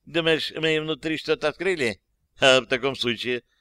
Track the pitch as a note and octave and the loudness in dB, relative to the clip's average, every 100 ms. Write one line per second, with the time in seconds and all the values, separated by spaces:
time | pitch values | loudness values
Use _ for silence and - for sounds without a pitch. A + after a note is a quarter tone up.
0 | - D#3 D#3+ D#3 - - D#3+ D#3 D#3 D3 | -6 -2 0 0 -2 -4 -2 -2 -2 -6
1 | D#3 D#3 - D3+ D3+ - F3 F3 A#2+ G2 | -4 -4 -2 -2 -2 -2 -4 -2 -2 -4
2 | _ _ _ - C3+ C3 A2+ C3 C3+ B2+ | _ _ _ 2 6 6 4 -2 -2 -2
3 | A#2+ A2 A#2 B2 - _ | -4 -2 -4 -6 -8 _